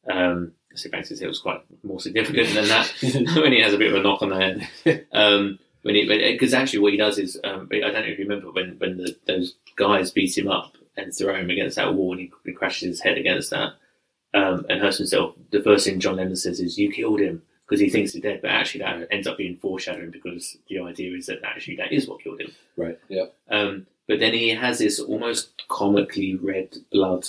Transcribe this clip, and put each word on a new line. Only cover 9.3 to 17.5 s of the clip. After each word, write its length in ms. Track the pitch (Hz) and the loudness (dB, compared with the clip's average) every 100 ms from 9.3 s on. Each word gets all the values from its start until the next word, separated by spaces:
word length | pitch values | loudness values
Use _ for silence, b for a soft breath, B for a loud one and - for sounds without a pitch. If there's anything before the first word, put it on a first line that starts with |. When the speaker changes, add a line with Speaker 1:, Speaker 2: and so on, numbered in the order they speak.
| 92 90 - - - | -2 -4 -8 -16 0
Speaker 1:
guys 360 | 104 101 - | 2 4 2
beat 260 | - 139 - | 0 0 0
him 100 | - | 0
up 260 | - - _ _ - | -2 -4 _ _ -12
and 180 | - | -10
throw 220 | - 98 95 | -4 -2 -2
him 140 | 87 | -2
against 260 | 92 98 - | -2 -2 -2
that 180 | - | -2
wall 200 | 98 92 | 0 -2
and 80 | 92 | -4
he, 100 | 90 - - | -10 -14 -16
he 80 | |
crashes 340 | 92 95 - 92 | -6 -6 -4 -6
his 140 | 87 | -2
head 160 | 95 101 | -2 0
against 320 | 92 90 - | 0 -2 -2
that, 220 | - - - _ _ _ _ _ | -4 -6 -8 _ _ _ _ _
um, 320 | 101 95 90 - | 0 2 0 -2
and 100 | 101 | 0
hurts 160 | 101 - | 0 0
himself. 380 | 98 - - - - | 0 0 0 -6 -2
The 100 | 101 | 0
first 240 | 107 101 98 | 6 6 6
thing 140 | 92 | 0
John 160 | 95 92 | 0 0
Lennon 220 | 92 92 | -2 -2
says 220 | 95 90 | -4 -4
is, 160 | 87 101 | -4 0
"You 100 | 101 | -2
killed 280 | - 110 104 | 0 0 2
him," 220 | 95 82 _ | 2 -2 _